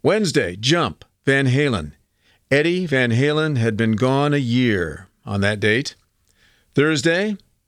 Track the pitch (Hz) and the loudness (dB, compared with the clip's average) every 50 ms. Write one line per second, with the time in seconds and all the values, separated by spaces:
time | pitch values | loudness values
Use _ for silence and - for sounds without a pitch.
0 | - 139 185 220 214 165 120 147 110 87 90 101 110 131 165 175 151 101 78 - | -2 0 0 0 0 0 0 0 -2 -2 -4 -4 -2 0 0 0 0 -2 -6 -10
1 | - _ _ _ _ 139 139 139 139 127 123 139 147 143 117 90 76 76 - _ | -16 _ _ _ _ 0 0 2 2 2 2 2 0 0 -2 -4 -6 -8 -14 _
2 | _ _ _ _ _ _ _ _ _ - 135 143 151 170 175 180 185 160 147 131 | _ _ _ _ _ _ _ _ _ 0 0 2 2 2 0 -2 -2 -2 0 0
3 | 127 117 113 117 139 147 151 156 156 156 147 123 113 117 107 101 113 110 110 101 | 0 2 2 2 0 0 0 0 0 0 0 0 0 0 0 0 0 0 0 0
4 | 127 127 135 139 143 147 147 143 135 117 117 127 127 120 104 92 87 78 73 80 | 0 0 0 2 0 0 0 0 0 0 0 2 2 2 2 0 -2 -4 -8 -12
5 | - - _ _ - - 101 101 98 101 107 104 104 104 107 123 139 - - _ | -18 -20 _ _ -10 -6 -4 -2 0 0 0 0 0 0 0 0 -2 -6 -10 _
6 | _ _ _ _ _ _ _ _ _ _ _ _ _ _ - 135 143 156 160 143 | _ _ _ _ _ _ _ _ _ _ _ _ _ _ 0 0 2 2 2 0
7 | - 165 165 180 202 220 208 196 _ _ _ _ _ | 0 0 0 0 -2 -4 -4 -8 _ _ _ _ _